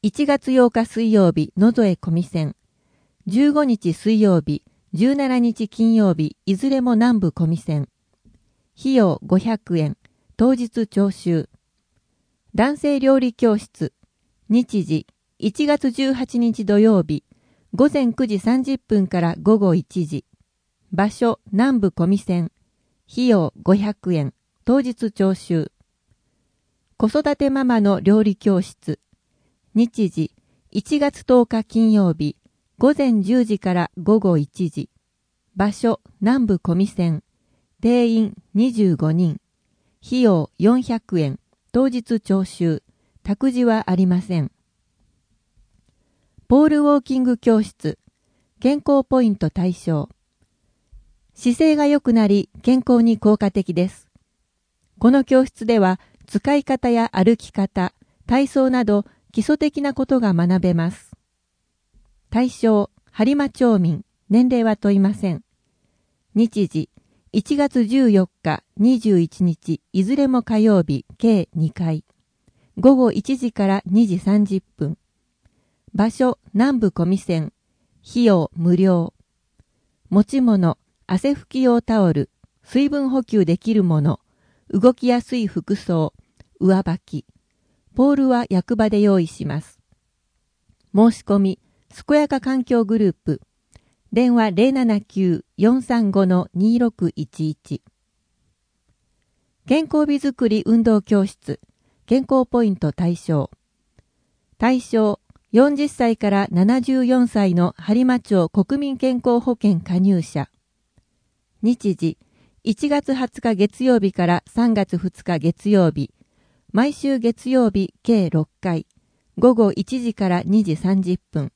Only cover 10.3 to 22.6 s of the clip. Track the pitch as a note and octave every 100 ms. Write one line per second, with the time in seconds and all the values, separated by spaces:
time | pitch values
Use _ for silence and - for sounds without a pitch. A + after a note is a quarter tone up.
10.3 | - A#3+ C4 A#3+ - A3 - G3+ - F3
11.3 | E3 - _ _ _ _ _ _ _ _
12.3 | _ _ - B3 D4 D4 C#4 C4 C4+ B3+
13.3 | - A#3 G#3+ - _ D#3+ _ _ _ _
14.3 | _ _ A3+ A#3+ G#3+ D#3+ D#3 - _ _
15.3 | _ G#3+ - D4 D4 C4+ A#3 C4+ C4 B3+
16.3 | A#3+ A#3+ A3 G3+ G#3 A3 G3+ D#3 D3+ _
17.3 | _ _ _ _ F#3+ C#4+ D4 B3 A3+ B3+
18.3 | G3+ A3 B3+ C4 C4+ _ G#3+ F#3 F3+ E3+
19.3 | E3+ E3 A3 G3 E3 - F3+ D3+ D#3 _
20.3 | _ _ _ _ _ _ F#3 G#3 - A#3
21.3 | - - G3+ C4 B3+ G3 - E3+ G3+ -
22.3 | F3 E3 _